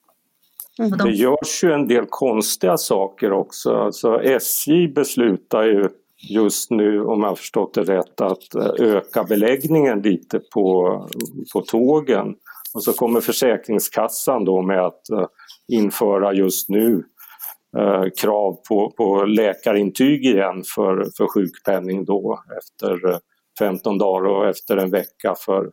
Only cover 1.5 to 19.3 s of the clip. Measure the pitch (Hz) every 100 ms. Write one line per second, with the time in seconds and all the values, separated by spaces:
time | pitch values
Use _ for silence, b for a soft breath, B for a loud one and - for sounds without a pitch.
1.5 | - 180 147 127 120 104 - 135 110 107
2.5 | - 185 165 - 107 98 - 110 98 98
3.5 | - 123 113 107 - 117 113 131 127 -
4.5 | - - 165 170 139 135 131 117 90 -
5.5 | 113 110 101 98 - _ _ - 101 104
6.5 | - - 110 104 104 110 107 104 92 -
7.5 | 113 95 - 98 95 - - 95 95 -
8.5 | 117 107 - 117 101 - 120 92 104 110
9.5 | 135 151 160 139 107 104 90 - - -
10.5 | 113 95 92 90 101 98 - - - -
11.5 | 101 - 113 127 151 131 104 107 101 B
12.5 | B - 113 101 104 120 117 113 113 131
13.5 | 104 - 104 - - 110 - - 127 95
14.5 | 92 92 95 90 - - 104 87 B B
15.5 | B - 120 104 - 107 98 101 98 95
16.5 | - - 101 113 98 - B B B B
17.5 | B _ - 104 98 95 - 104 104 101
18.5 | 90 - 107 107 - 104 98 98